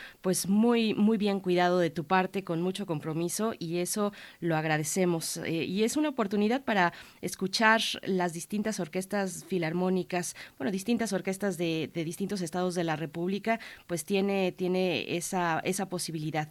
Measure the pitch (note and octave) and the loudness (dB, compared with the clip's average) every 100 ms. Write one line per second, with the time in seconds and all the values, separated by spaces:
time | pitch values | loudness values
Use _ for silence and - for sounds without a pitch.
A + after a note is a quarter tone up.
0 | - - F#3 F3+ E3+ G3+ A#3 A#3 A3 - | -18 -6 -2 0 2 4 6 4 2 4
1 | G#3 A3+ G3+ G3 F#3 F3 F3+ F3+ E3+ E3 | 4 4 2 0 2 4 4 4 2 0
2 | D3+ F#3 F#3 G3 F#3+ E3 F3+ F#3 F#3+ D#3 | 0 2 2 -2 -4 -2 -2 -2 -4 -4
3 | D3 D#3 E3+ - A3 - E3 F3 F3 - | -4 -2 -2 -2 -4 -4 -4 -2 -2 0
4 | G#3 G3+ - - F3 D#3 D#3 D#3 D#3 - | -2 -2 -12 -6 0 0 2 0 0 2
5 | F3+ E3+ D#3+ - - E3 C#3+ F#3 A3 C4+ | 2 2 -2 -6 -2 -2 0 0 2 2
6 | D4+ C#4+ G3+ G#3 G#3 B3+ C#4 G#3 F3 - | 0 0 0 2 2 2 0 2 2 0
7 | - - - - F#3+ - A3 A3 - - | -10 -10 -8 -4 -2 4 6 6 2 -4
8 | - F#3+ F3 E3 - G#3 G#3+ G#3 E3 F#3 | -2 0 0 -2 -6 -4 -2 -4 -4 -4
9 | F#3+ G#3 F#3+ E3 - F#3+ D#3+ F3 F#3 F#3 | -4 -2 -2 -6 -4 -2 0 0 2 2
10 | F3 F3+ F3 - - - B3+ F#3+ F#3+ A#3 | 0 -2 -4 -8 -16 -6 -4 -2 0 0
11 | A3+ F#3 F#3 F#3+ G3+ E3 E3+ D#3+ C#3 E3+ | 0 -2 -2 -2 -2 0 0 0 -2 -4
12 | D#3+ F3 G3 G3+ E3+ F3+ F3+ F3 E3+ D#3 | -4 -4 -4 -2 -4 -2 0 0 0 -2
13 | D#3 E3+ F3 G3 G3+ A3+ - - - F3 | -4 -4 -2 -2 -2 -4 -4 -18 -8 -6
14 | - G3 G3 G3 F#3 F3 F3+ F#3 F#3 D3 | 0 0 2 2 0 0 0 2 2 0
15 | - D#3+ - F#3+ F3 D#3+ - F#3+ F#3 F3+ | -2 -4 -4 -2 0 0 0 -2 -4 -6
16 | - D#3+ D#3 D#3 D#3 | -6 -6 -4 -4 -4